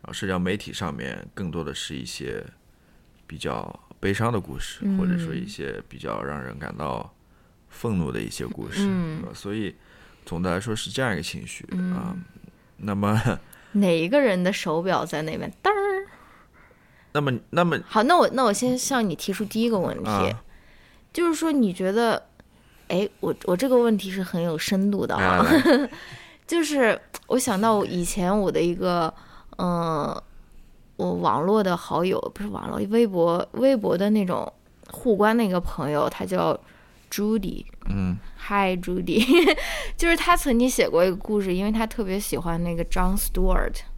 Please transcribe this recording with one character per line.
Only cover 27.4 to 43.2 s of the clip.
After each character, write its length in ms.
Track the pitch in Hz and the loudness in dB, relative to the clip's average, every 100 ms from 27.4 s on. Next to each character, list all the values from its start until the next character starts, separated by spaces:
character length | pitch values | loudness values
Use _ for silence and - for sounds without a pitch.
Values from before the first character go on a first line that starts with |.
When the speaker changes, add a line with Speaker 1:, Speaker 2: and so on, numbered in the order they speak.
| 262 196 | 2 2
Speaker 2:
到 220 | 220 214 | 4 2
以 200 | - 180 | 2 -2
前 320 | 170 - 180 208 | -2 -2 0 2
我 140 | 185 | 2
的 80 | 151 | 2
一 140 | 170 | 0
个， 380 | 175 180 175 165 - - - - - | 0 0 0 -2 -4 -20 -20 -20 -4
呃， 680 | 180 175 170 156 147 - - - - - - - - - | -2 0 -2 -2 -4 -6 -12 -20 -20 -20 -20 -20 -20 -6
我 180 | 180 | -4
网 280 | 175 170 113 | 0 2 2
络 200 | 170 214 | 2 2
的 120 | 190 175 | 2 -2
好 280 | - 151 | -2 -2
友， 160 | 185 113 - | 0 0 -4
不 80 | - | -8
是 60 | 208 | -10
网 220 | 190 - | -8 -8
络， 80 | - 202 | -6 0
微 160 | 226 233 | 2 2
博， 400 | 185 170 170 - | 4 2 2 -2
微 220 | - 262 | 2 4
博 220 | 269 196 175 | 4 2 2
的 140 | 196 | 2
那 140 | 214 | 2
种 260 | 185 143 - _ _ _ - | 2 -2 -6 _ _ _ -18
互 260 | - 247 196 | -4 0 4
关 200 | 208 226 | 6 4
的 60 | |
一 60 | 214 | 2
个 100 | 180 | 0
朋 320 | 175 - 143 | -2 -4 -2
友， 180 | 147 226 | 0 0
他 160 | - | -2
叫 340 | 185 180 165 - - - - - _ | -4 0 2 0 -6 -20 -20 -20 _
Judy。 540 | - 208 220 190 - - - - | -4 0 0 -2 -8 -12 -8 -4
Speaker 1:
嗯。 300 | 98 92 98 - - - | 0 0 -2 -6 -12 -4
Speaker 2:
Hi，Judy。 1120 | 101 101 185 175 180 175 202 254 330 349 605 | 0 0 0 -2 -4 0 2 6 6 6 4
<laughs> 400 | - 640 554 - | -2 -6 -6 0
就 120 | 339 | 2
是 80 | 339 | 2
他 200 | - 349 | 4 4
曾 220 | 285 233 | 4 4
经 100 | 254 | 4
写 200 | 240 180 | 4 4
过 160 | 165 | 4
一 60 | 185 | 4
个 60 | 185 | 2
故 240 | - 214 | -2 -2
事， 140 | 190 | 0
因 100 | 180 | 0
为 80 | 202 | 0
他 140 | 220 220 | 0 -2
特 180 | - | -2
别 160 | 196 190 | -2 -2
喜 160 | 202 139 | -2 -4
欢 260 | 170 165 | -2 -2
那 140 | 175 170 | -2 -2
个 80 | |
Jon 320 | 170 190 180 | 0 2 2
Stewart 640 | 202 | 2